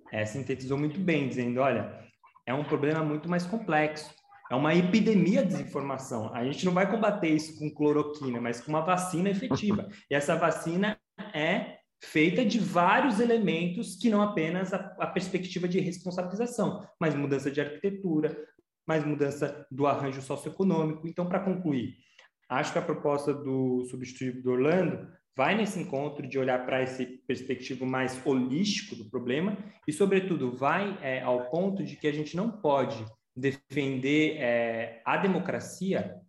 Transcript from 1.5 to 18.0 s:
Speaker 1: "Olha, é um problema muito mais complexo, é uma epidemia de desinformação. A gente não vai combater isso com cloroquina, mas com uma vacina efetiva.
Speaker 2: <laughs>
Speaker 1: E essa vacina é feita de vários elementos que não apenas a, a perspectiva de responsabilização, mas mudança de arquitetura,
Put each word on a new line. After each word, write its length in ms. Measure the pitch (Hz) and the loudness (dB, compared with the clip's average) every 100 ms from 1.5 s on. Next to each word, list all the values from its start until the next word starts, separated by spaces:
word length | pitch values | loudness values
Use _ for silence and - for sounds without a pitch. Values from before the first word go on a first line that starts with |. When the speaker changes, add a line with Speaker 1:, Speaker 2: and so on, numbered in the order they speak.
| 123 | 2
Speaker 1:
"Olha, 440 | 135 113 104 - - _ _ _ - | 2 2 -2 -10 -18 _ _ _ -6
é 80 | |
um 100 | 135 | -4
problema 400 | 147 143 147 160 | 0 0 2 2
muito 260 | 151 151 165 | 0 -2 0
mais 160 | 175 175 | -2 0
complexo, 640 | 226 175 151 151 - - - _ - - | -4 0 2 2 -2 -12 -18 _ -16 -2
é 40 | 127 | 2
uma 200 | 151 175 | 4 6
epidemia 680 | 180 226 220 196 165 269 | 6 4 6 6 6 4
de 60 | 185 | 2
desinformação. 840 | 147 135 147 139 131 - 117 110 | 0 -4 -6 -4 -6 -4 -4 -4
A 100 | 120 | -4
gente 220 | 127 - 185 | -4 0 0
não 80 | |
vai 160 | 180 196 | 2 2
combater 400 | 220 214 202 165 | 2 2 2 2
isso 280 | 156 - - | 2 0 -6
com 160 | 147 | -6
cloroquina, 680 | 147 147 147 147 - 135 120 | 2 4 4 2 -4 -4 -2
mas 180 | 120 120 | -2 -4
com 100 | 151 | -2
uma 100 | 156 | 0
vacina 480 | 170 180 - 165 202 | 2 0 0 0 0
efetiva. 580 | 196 254 208 208 - - | 2 2 2 2 0 -2
Speaker 2:
<laughs> 220 | - - | -10 -2
Speaker 1:
E 60 | 139 | 0
essa 200 | 160 170 | 2 2
vacina 640 | 170 156 165 175 202 214 _ - - | 2 2 -2 0 0 -2 _ -14 -8
é 440 | 151 160 208 - - _ _ | -2 0 0 -2 -12 _ _
feita 400 | - 156 165 180 | -2 4 4 4
de 160 | 220 233 | 2 2
vários 600 | 175 175 175 240 277 202 | 2 4 6 6 4 4
elementos 760 | 240 226 185 160 175 233 - - | 4 4 2 0 0 -4 -8 0
que 140 | 233 | 2
não 120 | 208 | 4
apenas 520 | 208 170 156 180 185 | 2 2 0 0 -2
a, 40 | 190 - - | -4 -6 -6
a 80 | 156 | -2
perspectiva 600 | 190 - 180 - 175 175 | -2 -2 -4 -4 -4 0
de 120 | 190 | 0
responsabilização, 1080 | 180 - 185 180 180 202 240 - 170 - - - | 0 -4 -6 -6 -4 -4 -4 0 -2 -2 -10 -2
mas 160 | 165 139 | 0 0
mudança 340 | 139 139 139 | 0 0 0
de 120 | 139 | -2
arquitetura, 760 | 143 - 196 196 | -4 -2 -4 -2